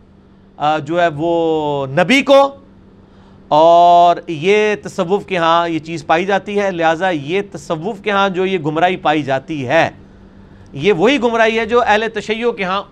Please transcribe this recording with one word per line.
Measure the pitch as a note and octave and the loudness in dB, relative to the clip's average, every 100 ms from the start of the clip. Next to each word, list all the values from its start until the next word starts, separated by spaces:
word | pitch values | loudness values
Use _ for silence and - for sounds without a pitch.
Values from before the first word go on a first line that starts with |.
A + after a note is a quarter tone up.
| _ - _ _ _ - | _ -20 _ _ _ -6
آ، | D3 D#3 | -4 -2
جو | D3+ E3+ | -4 0
ہے | E3+ D3 | 0 -2
وہ | E3+ E3+ E3 D#3+ D3 C#3+ C3+ | -2 0 0 -2 -2 -4 -4
نبی | C#3 F3+ C4+ | -2 2 2
کو، | C4+ C#4 C#4 C#4 - - - _ - - - - - | 4 4 4 -2 -20 -20 -20 _ -20 -20 -20 -16 0
اور | D3+ E3 E3+ F3 F3 F3 E3+ - | 4 6 6 6 6 4 2 -4
یہ | D#3 F3 G#3 G#3+ G#3 | -4 0 2 0 -2
تصوف | F#3+ E3+ E3+ G3+ - | -8 -6 -2 -2 -4
کے | F3+ | -2
ہاں | E3 E3+ E3+ | 2 2 0
یہ | D#3+ | -6
چیز | D#3 E3 D3 | -8 -10 -2
پائی | E3 F#3+ | 0 0
جاتی | G3 G3 G3+ | -2 -2 -4
ہے، | G3 | -2
لہٰذا | F3 E3 D#3+ F#3 | 0 0 0 -2
یہ | D#3+ C#3 F#3+ G3 | -4 -4 -6 -6
تصوف | E3 - D#3+ F3+ G3+ | -12 -8 -6 -6 -8
کے | G#3 | -4
ہاں | G3+ G3 | 0 0
جو | F3+ F#3+ | 0 -2
یہ | F#3 | -2
گمراہی | D3+ D#3 F3+ F3+ | -4 0 0 0
پائی | D#3 D#3 | -2 -2
جاتی | C3+ C3+ C3 D#3 B2 | -2 -4 -6 -8 -2
ہے، | D#3+ B2+ - - - - - - - - | 0 0 -4 -20 -20 -20 -20 -20 -20 -18
یہ | C#3 F3 | -4 -2
وہی | F3 G#3 C#4+ | 2 2 2
گمراہی | A#3 A3+ A3+ A3+ | 0 0 0 0
ہے | A3+ | 0
جو | A#3+ A3+ | 0 2
اہل | G#3 A3 | 0 0
تشیع | G#3+ G3+ A3 A#3+ | -6 -8 -4 -4
کے | G3 | -4
ہاں | F3+ G3 - | -4 -6 -8